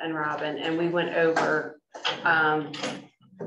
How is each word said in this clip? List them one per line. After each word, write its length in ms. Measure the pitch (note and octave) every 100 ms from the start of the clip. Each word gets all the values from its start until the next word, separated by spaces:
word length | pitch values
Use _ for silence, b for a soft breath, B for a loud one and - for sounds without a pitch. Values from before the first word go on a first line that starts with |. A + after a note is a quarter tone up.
and 120 | D#3+ D#3+
Robin, 440 | D3+ D3+ D3+ D3+
and 180 | D#3+ E3
we 100 | E3+
went 260 | E3+ C#3+ E3
over, 640 | E3 D#3+ D#3 D#3 - - _ - - - F3
um, 480 | D#3+ D#3 D#3 C#3+ C#3+ - - - _ - -